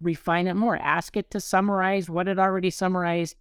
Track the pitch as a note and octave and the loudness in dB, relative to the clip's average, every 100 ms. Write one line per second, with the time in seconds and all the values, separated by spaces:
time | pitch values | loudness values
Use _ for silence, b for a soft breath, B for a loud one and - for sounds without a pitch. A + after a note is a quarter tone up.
0 | E3+ D#3+ - E3+ F3+ F#3 A#3 E3+ C#3+ E3 | -4 -2 0 0 0 0 0 0 0 -2
1 | - G#3+ - G3+ - F#3+ G3+ G3 F#3 G3 | -2 -6 -6 -8 0 2 2 2 2 0
2 | E3 E3+ F#3 F#3+ F#3+ F#3+ F#3 - F#3 F#3 | -2 -2 -2 2 2 2 -2 0 0 0
3 | E3+ E3+ E3 - | 0 0 -2 -8